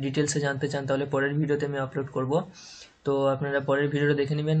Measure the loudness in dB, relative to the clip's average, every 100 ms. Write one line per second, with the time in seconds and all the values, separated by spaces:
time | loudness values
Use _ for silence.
0 | -2 0 0 0 -2 -2 -2 -2 0 0
1 | 0 0 0 0 0 0 0 -2 -4 -4
2 | -4 -4 0 0 -2 -10 -20 -20 -20 _
3 | -2 2 2 2 0 0 2 2 2 2
4 | 2 2 2 0 2 2